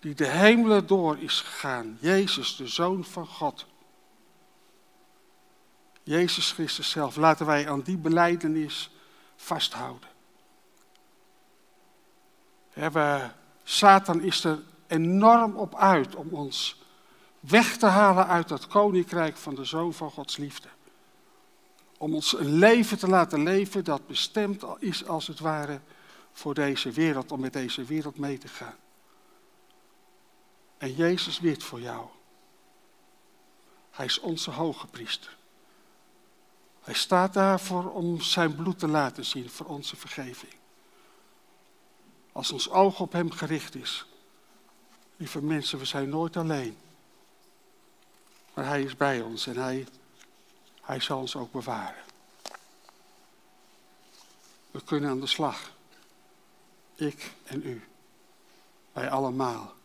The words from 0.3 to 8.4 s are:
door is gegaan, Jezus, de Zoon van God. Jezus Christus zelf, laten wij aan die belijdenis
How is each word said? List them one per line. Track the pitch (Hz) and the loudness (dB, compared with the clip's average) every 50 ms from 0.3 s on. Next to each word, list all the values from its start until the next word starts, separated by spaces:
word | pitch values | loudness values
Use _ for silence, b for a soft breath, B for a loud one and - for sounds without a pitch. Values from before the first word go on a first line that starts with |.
| 135 165 190 214 233 233 233 220 214 202 180 | 2 6 8 8 8 8 6 6 6 4 4
door | - 196 190 175 160 151 139 | 4 2 4 4 2 0 0
is | 156 151 - - | -2 -4 -4 -4
gegaan, | - - - - - 143 131 123 117 110 110 113 | -4 -6 -10 -8 -6 -4 -4 -4 -6 -8 -12 -4
Jezus, | 127 160 190 196 202 185 - 143 127 - - | 0 2 4 4 4 2 0 -2 -4 -6 -6
de | - 135 | -8 -10
Zoon | 120 - - 170 180 190 190 170 | -8 -2 -2 0 0 0 -2 -6
van | - - 180 165 | -8 -10 -12 -12
God. | 151 - - 165 147 - - - - _ _ _ _ _ _ _ _ _ _ _ _ _ _ _ _ _ _ _ _ _ _ _ _ _ _ _ _ _ _ _ _ _ _ _ _ _ _ _ _ _ _ _ _ _ - _ | -12 -8 -4 -4 -4 -4 -6 -18 -20 _ _ _ _ _ _ _ _ _ _ _ _ _ _ _ _ _ _ _ _ _ _ _ _ _ _ _ _ _ _ _ _ _ _ _ _ _ _ _ _ _ _ _ _ _ -20 _
Jezus | - 151 165 180 175 - - - - - | -2 0 2 2 2 0 -2 -2 -4 -2
Christus | - 165 151 - - 147 - | -4 -4 -4 -4 -4 -4 -4
zelf, | - 160 151 135 117 | -2 -2 -4 -4 -2
laten | 151 151 160 156 151 165 | 2 4 4 4 4 2
wij | 151 151 143 143 151 | 0 0 0 0 -2
aan | 147 139 | -4 -4
die | 131 165 185 | -2 -4 -4
belijdenis | 180 151 160 165 170 170 170 175 170 | -2 0 2 4 4 4 4 2 0